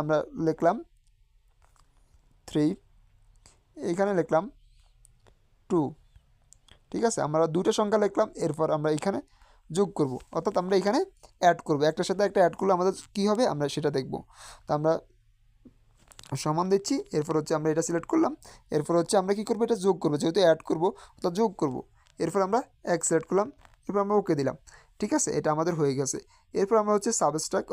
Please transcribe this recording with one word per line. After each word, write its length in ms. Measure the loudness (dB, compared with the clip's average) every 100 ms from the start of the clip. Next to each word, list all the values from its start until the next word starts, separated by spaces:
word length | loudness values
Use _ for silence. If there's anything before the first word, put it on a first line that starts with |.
আমরা 160 | 2 0 -2 -4 -2
লিখলাম 280 | 2 2 0 -6 _ _ _ _ _ _ _ _ _ _ _ _ _ _ _ -6
থ্রি, 160 | 0 0 -2 _ _ _ _ _ _ -20 _ _ -10 -6
এখানে 200 | -2 0 0
লিখলাম 240 | 2 0 0 -12 _ _ _ _ _ _ _ _ _ _ -2
টু। 120 | 0 0 -4 _ -20 _ _ _ _ _ -20 _
ঠিক 120 | -2 -2
আছে, 100 | 0 0
আমরা 160 | 2 2 2
দুটো 160 | 0 0
সংখ্যা 200 | 2 2 2
লিখলাম, 220 | 0 -2 -2 -2
এরপর 220 | 0 0 0
আমরা 120 | 0 0
এখানে 220 | -2 -4 -8 _ _ _ -6 -2
যোগ 100 | 0 0
করব, 160 | -2 -4 -8 -4
অর্থাৎ 180 | -2 -2
আমরা 140 | 2 2
এখানে 180 | 2 0 0 _ -20 2
অ্যাড 160 | 2 4 0
করব, 120 | 0 2
একটার 180 | 0 -2
সাথে 120 | 0 0
একটা 120 | 4
অ্যাড 100 | 2 2
করলে 120 | 0 2
আমাদের 160 | 2 -2 -4 0
কী 80 | 2
হবে 140 | 2 0
আমরা 120 | 0 -4 -2
সেটা 140 | -2 -2
দেখব। 160 | -4 -8 -12 -20 -20 -12 -4
তো 40 | 0
আমরা 160 | 2 0 -4 _ _ _ _ _ -20 _ _ _ -20 -20 -12 -6 -2
সমান 200 | -2 2
দিচ্ছি, 220 | 0 0 -4 -4 -4
এরপর 160 | -2 -2
হচ্ছে 140 | -2 -2
আমরা 120 | 0
এটা 100 | 0 0
সিলেক্ট 200 | -4 0
করলাম, 200 | 0 0 -2 -16 -20 -6 -4
এরপর 180 | 0 0
হচ্ছে 160 | 2 0
আমরা 120 | 0 -2
কী 60 | -2
করবো, 120 | -2 0
এটা 100 | 0 0
যোগ 100 | 0
করবো, 120 | 0 0
যেহেতু 180 | 0 2 4
অ্যাড 140 | 4 0
করবো 180 | -2 -2 -4 -16 -6
অর্থাৎ 180 | -4 0
যোগ 120 | -2 0
করবো। 180 | -4 -4 -12 _ _ -6
এরপর 160 | -2 0 0
আমরা 120 | 0 -2 _ -4
এক 60 | -2 0
সিলেক্ট 200 | -2 0
করলাম, 180 | 0 -2 -6 -20 _ -4
এরপর 140 | -2 2
আমরা 100 | 0
ওকে 120 | 2 0
দিলাম। 160 | -2 -4 -14 -20 _ -8
ঠিক 120 | -2 -2
আছে, 120 | 0 -2
এটা 120 | 0 0
আমাদের 180 | 0 0
হয়ে 140 | 0 0
গেছে। 180 | -4 -6 -12 _ _ -2
এরপর 160 | 2 2
আমরা 120 | 4 2
হচ্ছে 160 | 0 0
সাবট্রাক্ট 480 | 0 0 -2 -4 -2